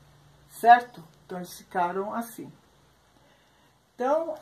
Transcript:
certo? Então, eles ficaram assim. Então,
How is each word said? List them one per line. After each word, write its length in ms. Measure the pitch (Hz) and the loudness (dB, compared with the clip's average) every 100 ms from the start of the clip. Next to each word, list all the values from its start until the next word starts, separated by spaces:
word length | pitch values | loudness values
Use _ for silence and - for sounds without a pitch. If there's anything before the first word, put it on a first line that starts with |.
| - - - - - | -20 -20 -20 -20 -20
certo? 540 | - 220 240 240 - 165 - - | 0 6 6 6 -14 -20 -20 -14
Então, 120 | 185 | -12
eles 180 | 175 - | -12 -16
ficaram 560 | - 190 175 185 208 | -8 -4 -2 -4 -6
assim. 400 | 226 233 - 135 - _ _ _ _ _ _ _ _ _ _ _ _ _ | -8 -10 -14 -18 -20 _ _ _ _ _ _ _ _ _ _ _ _ _
Então, 400 | - 247 302 330 - | -4 0 0 -2 -6